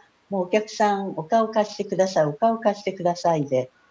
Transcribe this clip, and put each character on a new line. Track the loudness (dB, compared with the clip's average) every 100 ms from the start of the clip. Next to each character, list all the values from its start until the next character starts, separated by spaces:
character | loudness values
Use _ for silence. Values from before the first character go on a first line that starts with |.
| _ _ -8
も | -6
う | 0
お |
客 | 0 0
さ | 0 0 0
ん、 | -4 -6
お |
顔 | 0 0 2
貸 | 0 0
し | -2
て |
く | -2 0
だ | 2
さ | 2
い、 | 0
お |
顔 | 2 0 2
貸 | 0 0
し |
て | -4
く | -2
だ | -2 0
さ | 0
い | 0 0
で | 0 -2 _ _